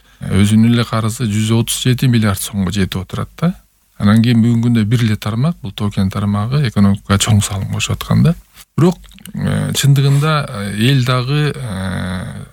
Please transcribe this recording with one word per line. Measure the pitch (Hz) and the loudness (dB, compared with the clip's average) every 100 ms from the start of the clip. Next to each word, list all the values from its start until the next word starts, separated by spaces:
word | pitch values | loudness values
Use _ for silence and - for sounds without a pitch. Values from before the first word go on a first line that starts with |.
| _ _ | _ _
өзүнүн | - 98 101 110 117 | -2 2 4 4 4
эле | 120 | 2
карызы | 117 113 107 107 | 0 -2 -4 -4
жүз | 117 104 110 | -2 -2 0
отуз | 113 113 - | 0 0 -2
жети | 127 123 135 | 0 2 2
миллиард | 120 107 95 | 2 2 -2
сомго | - 101 92 | -4 -4 -2
жетип | 104 92 95 | 0 -2 -4
отурат | 92 98 107 - | -8 -8 -8 -2
да. | 170 - _ _ _ _ | -2 -2 _ _ _ _
Анан | 107 113 | 2 4
кийин | 113 117 | 4 4
бүгүнкү | 113 117 120 | 2 2 2
күндө | 117 | 0
бир | 104 117 | 2 0
эле | 113 104 | 0 -2
тармак, | 107 113 151 170 | -4 -2 -2 -4
бул | 98 | -10
тоо | - 104 | -6 -4
кен | - 95 | -2 -2
тармагы | 101 101 101 110 143 127 | -2 -2 -2 -2 -2 -2
экономикага | - 101 98 - 98 | 2 2 0 0 -2
чоң | - 104 | 2 2
салым | - 98 101 | 2 -4 -4
кошуп | 104 - - | -6 -4 -6
аткан | - 113 | 0 2
да. | 139 170 _ - - - | 2 0 _ -20 -10 0
Бирок, | 170 - - - - | 2 0 -14 -20 -14
э, | - 101 52 50 - | -6 -4 -2 -2 0
чындыгында, | 139 139 139 139 156 151 139 | 2 4 4 2 2 -2 -4
э, | 104 101 101 120 | -8 -8 0 2
эл | 139 | 2
дагы, | 123 127 123 147 147 | 2 -2 -2 -2 -2
э, | 139 123 95 92 95 92 92 87 101 - | -4 -8 -6 -6 -4 -6 -6 -8 -12 -16